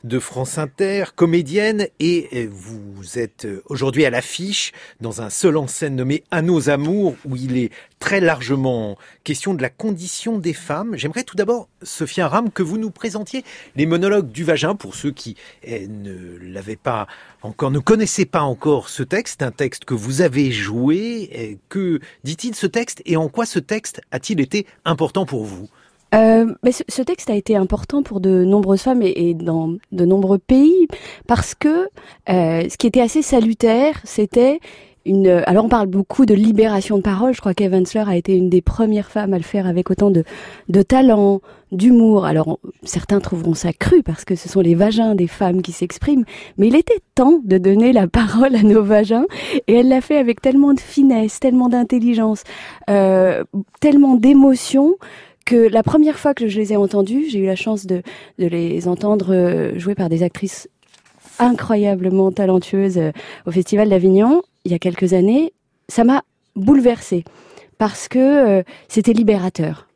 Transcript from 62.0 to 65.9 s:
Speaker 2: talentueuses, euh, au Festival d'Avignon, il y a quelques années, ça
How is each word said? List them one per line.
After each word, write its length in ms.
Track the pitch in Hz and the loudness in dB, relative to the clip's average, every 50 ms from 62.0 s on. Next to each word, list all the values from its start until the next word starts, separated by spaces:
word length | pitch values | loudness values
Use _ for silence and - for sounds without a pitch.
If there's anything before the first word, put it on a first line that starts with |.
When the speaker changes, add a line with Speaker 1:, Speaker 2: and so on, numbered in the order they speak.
| 185 185 185 190 190 190 | 0 0 2 2 2 2
Speaker 2:
talentueuses, 680 | 185 - 202 190 190 185 180 - - 196 196 196 180 | 2 0 0 2 2 0 0 -2 -2 -2 0 0 0
euh, 140 | 180 160 156 151 - - - - - _ | 0 -2 -2 -4 -8 -16 -20 -20 -14 _
au 60 | - | -4
Festival 380 | 165 185 175 - - 202 214 214 | -2 -2 -2 0 0 0 2 2
d'Avignon, 520 | 196 185 175 190 190 196 214 240 294 349 370 _ _ _ _ | 2 4 4 4 4 4 4 4 4 2 0 _ _ _ _
il 60 | 180 | -4
y 40 | 175 | -4
a 40 | 170 | -2
quelques 340 | - 185 170 - 190 180 185 | -2 -4 -2 -2 -2 0 2
années, 400 | 185 180 202 226 277 320 330 _ _ _ _ _ _ _ | 2 4 4 2 2 0 -2 _ _ _ _ _ _ _
ça 140 | - | -8